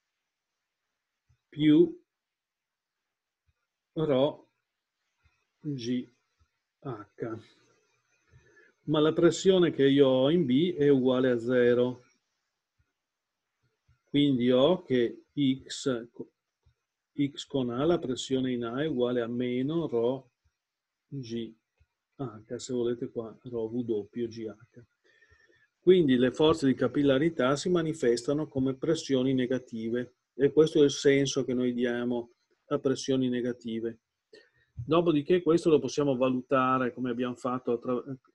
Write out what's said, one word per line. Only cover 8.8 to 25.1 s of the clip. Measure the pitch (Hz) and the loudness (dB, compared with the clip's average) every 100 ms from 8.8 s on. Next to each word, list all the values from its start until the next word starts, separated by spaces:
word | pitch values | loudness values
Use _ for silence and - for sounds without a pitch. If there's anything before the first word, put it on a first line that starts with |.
Ma | - 156 | -2 0
la | 156 | 2
pressione | 165 170 156 185 190 165 | 4 2 4 2 4 4
che | - 139 | 4 4
io | 139 135 | 6 6
ho | 131 135 | 4 2
in | 175 139 | 2 2
B | 127 180 | 2 0
è | 156 143 | 2 4
uguale | 135 127 127 131 | 4 4 2 2
a | 120 | 0
zero. | 117 127 120 120 123 127 _ _ _ _ _ _ _ _ _ _ _ _ _ _ _ _ _ _ _ _ _ | 0 2 4 4 0 -4 _ _ _ _ _ _ _ _ _ _ _ _ _ _ _ _ _ _ _ _ _
Quindi | 143 147 127 123 | 0 2 2 2
ho | 127 143 180 | 4 2 0
che | - 127 113 - _ | 0 0 0 -4 _
X, | - 139 135 - - 139 120 120 - - _ _ _ _ _ _ _ _ | -2 -2 -2 -6 -8 -6 -6 -8 -18 -20 _ _ _ _ _ _ _ _
X | - 139 - - | -6 -6 -6 -8
con | 139 123 | -4 -4
A, | 120 156 | -2 0
la | 170 | 0
pressione | 127 123 - 131 131 | -2 -8 -4 -4 -2
in | 123 117 | -4 -6
A | 123 | -6
è | 160 | -4
uguale | 127 120 123 | -2 -2 -2
a | 117 | -4
meno | 120 123 123 135 165 151 | -4 -4 -4 -4 -4 -2
rho | 117 120 135 - _ _ _ _ _ _ _ - | -2 0 -2 -8 _ _ _ _ _ _ _ -16
G | 139 117 117 113 - _ _ _ _ _ - | -14 -10 -10 -10 -14 _ _ _ _ _ -14
H, | 131 107 113 123 | -12 -12 -14 -14
se | - | -8
volete | 127 120 120 127 | -4 -4 -4 -8
qua | 120 113 - | -10 -12 -14
rho | 127 120 110 | -12 -8 -6
W | 120 117 107 101 | -6 -4 -4 -6
G | 120 117 110 107 | -8 -8 -8 -12
H. | 101 _ 120 120 _ _ | -14 _ -20 -20 _ _